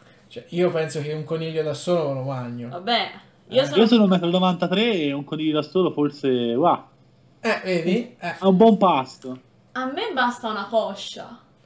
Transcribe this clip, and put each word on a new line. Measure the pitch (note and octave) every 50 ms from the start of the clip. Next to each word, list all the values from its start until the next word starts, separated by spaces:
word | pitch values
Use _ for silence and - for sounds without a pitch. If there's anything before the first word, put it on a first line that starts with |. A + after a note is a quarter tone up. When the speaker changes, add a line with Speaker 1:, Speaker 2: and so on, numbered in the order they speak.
| _ - _ _ _ _
Speaker 1:
cioè, | - A#2+ - -
io | E3+ F3 F3+ E3+
penso | E3 D#3+ D#3+ D3 C3+ D#3
che | C#3+ D3+
un | D#3 D#3 C#3+
coniglio | - E3 D#3+ E3 D#3+ D#3+ D#3+
da | D3+ D3+ C#3
solo | - - F3+ F3 E3+ D#3 C#3+ C#3
lo | C3
mangio. | B2+ C#3 C3+ B2+ B2 A#2+ A#2+ A#2+ A#2+ A#2+
Speaker 2:
Vabbè, | - F3 F#3+ A#3 A#3+ G#3+ F#3 - - - - _ _ _ _ -
io | A3 B3+
Speaker 1:
Eh. | C#4
Speaker 2:
sono | C#4+ D4 F#3+
Speaker 3:
Io | A3+
sono | G#3+ A#3+ A3+ G#3
un | F#3
metro | F#3 E3+ E3+ E3+
e |
novantatré | E3+ F#3 F#3 F#3 F3+ D3+ F3+ E3+ F#3 G3 A#3 A#3+ G#3+ E3+
e | D3+ C#3+
un | C#3 C#3+ C#3+
coniglio | - D#3 D3 D#3 D#3 D3+ D3+
da | D3 -
solo | - F#3 F3+ D3+
forse, | D3+ D3 D3 C#3+ D3 - - C3+ B2+ B2 A#2+ A#2 A#2
wow. | B2+ E3 E3+ C3+ - - _ _ _ _ _ _ _ _ _ _ _
Speaker 1:
Eh, | - - G#3 -
vedi? | - F#3 F3+ E3+ D#3+ F3 G3+ A#3+ A#3+ - - _
Eh. | - E3+ D#3+ -
Speaker 3:
È | F#3
un | G3 F#3+
buon | F3+ A3 A3+ G#3+ -
pasto. | G3+ F3+ D#3+ C3+ B2+ - - - - B2+ C3 B2+ - _ _ _ _ _
Speaker 2:
A | _ B3+ C4
me | C4 C#4+ F4 A4+ A4 D#4+
basta | C4 A#3+ A#3+ A#3+ - - A3
una | G#3+ G3 G3
coscia. | - A#3 A3 G3 - G3 - - - - - - - A#3+ - _ _ _ _ _